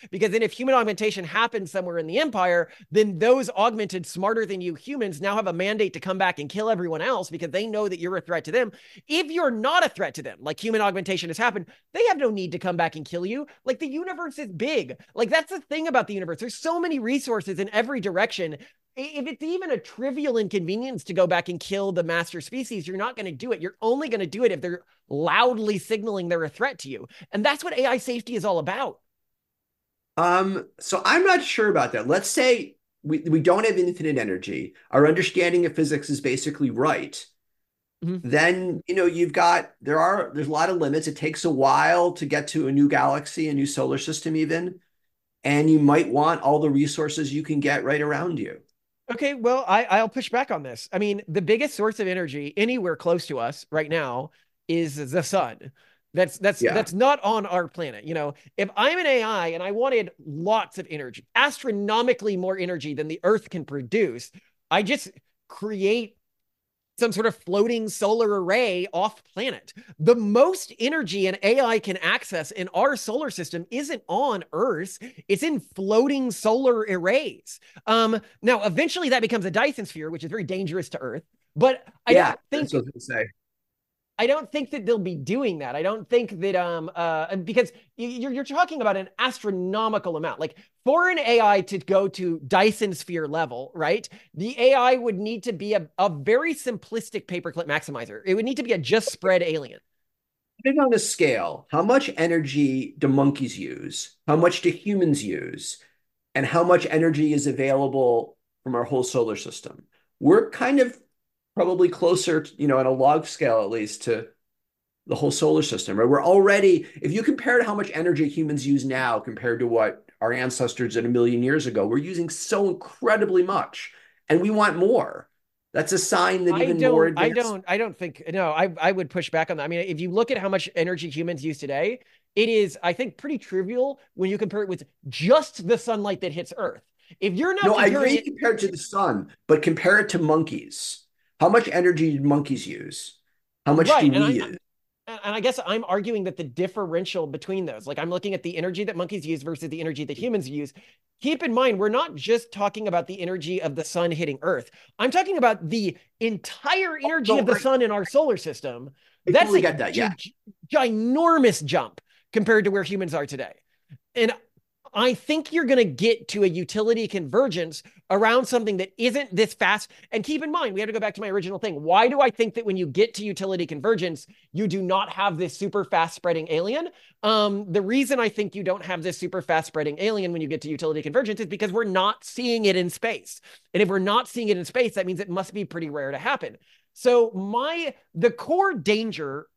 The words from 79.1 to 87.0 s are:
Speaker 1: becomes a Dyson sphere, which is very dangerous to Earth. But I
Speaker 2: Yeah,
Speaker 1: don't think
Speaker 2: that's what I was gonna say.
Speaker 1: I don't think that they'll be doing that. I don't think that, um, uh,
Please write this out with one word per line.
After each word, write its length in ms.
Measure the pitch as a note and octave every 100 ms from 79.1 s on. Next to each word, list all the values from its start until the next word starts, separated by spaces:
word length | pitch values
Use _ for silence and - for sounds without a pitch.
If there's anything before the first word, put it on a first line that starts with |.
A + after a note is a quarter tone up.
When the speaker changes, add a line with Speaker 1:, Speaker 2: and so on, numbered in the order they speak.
| B3
Speaker 1:
becomes 240 | A3+ A3+ F#3
a 60 |
Dyson 360 | F3+ C#4 C#4 G3+
sphere, 240 | - D#3
which 120 | E3
is 60 | D#3+
very 140 | G#3+
dangerous 460 | E3 F#3+ F#3+ F3 E3
to 100 | D#3+
Earth. 240 | B2+ B2+ - _ _ -
But 280 | B3+ B3+ - - -
I 60 |
Speaker 2:
Yeah, 160 | B3+ D3
Speaker 1:
don't 120 | - -
think 100 | D4
Speaker 2:
that's 100 | D4+
what 60 | C3+
I 120 | B2
was 140 | B2 -
gonna 160 | A#2
say. 60 | A2 _ _ _ _ _ _ _ _ -
Speaker 1:
I 100 | A#3+
don't 240 | D4 C4+
think 180 | D4+ C4+
that 140 | D4 G3
they'll 140 | A3+
be 160 | F#3 E3
doing 440 | C3 A3+ C4 E3
that. 160 | C3 C#3
I 60 |
don't 260 | F3 A3 F3
think 340 | A#3+ A#3 F#3+
that, 140 | G3 F3+
um, 360 | F3 E3+ D#3+
uh, 400 | F3